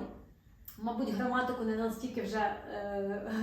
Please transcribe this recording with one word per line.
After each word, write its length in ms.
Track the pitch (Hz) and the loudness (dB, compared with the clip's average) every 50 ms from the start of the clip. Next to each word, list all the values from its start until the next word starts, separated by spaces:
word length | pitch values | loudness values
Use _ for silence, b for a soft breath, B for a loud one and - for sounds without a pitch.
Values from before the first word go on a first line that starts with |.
| 202 - - - - - - - - - - - - - - | -2 -4 -8 -12 -16 -18 -20 -20 -20 -20 -20 -20 -20 -18 -10
Мабуть, 320 | 214 220 240 226 220 262 208 | -4 -2 -2 0 2 2 2
граматику 540 | 196 202 254 247 247 254 247 247 247 233 220 | 2 2 2 4 4 4 4 2 2 2 2
не 120 | 220 220 | 2 2
настільки 460 | 220 226 220 220 - 254 247 - 233 | 2 2 0 0 -2 -4 -4 -2 -2
вже, 340 | 196 196 214 214 208 196 - - - - 208 | -2 0 2 2 2 2 0 -2 -6 -6 -6
е, 580 | 202 202 202 202 202 196 196 202 202 208 226 220 220 | -4 -4 -2 0 0 0 0 0 -2 -2 -2 0 0